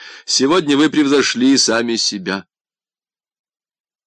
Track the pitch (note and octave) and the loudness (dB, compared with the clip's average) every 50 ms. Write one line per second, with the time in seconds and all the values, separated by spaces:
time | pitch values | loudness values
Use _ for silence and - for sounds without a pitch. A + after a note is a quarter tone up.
0 | - - - - - - - - B2+ C#3 E3+ F#3 D#3+ C#3+ C#3+ C#3 D#3 D3 C#3+ D3+ | -16 -20 -20 -18 -8 -6 -2 0 0 2 2 0 0 0 2 2 2 2 2 0
1 | D3 C3+ C#3+ C#3 B2+ - - A#2 B2+ C3+ C#3 A#2+ - - A2 A#2 A#2 A#2 A#2 G#2 | 2 2 2 2 0 0 -2 0 2 2 4 2 2 0 0 0 -2 -2 -2 -2
2 | - - G#2 G2 F#2 G2 F#2+ G2 - _ _ _ _ _ _ _ _ _ _ _ | -4 -4 -6 -6 -6 -6 -8 -8 -8 _ _ _ _ _ _ _ _ _ _ _
3 | _ _ _ _ _ _ _ _ _ _ _ _ _ _ _ _ _ _ _ _ | _ _ _ _ _ _ _ _ _ _ _ _ _ _ _ _ _ _ _ _
4 | _ | _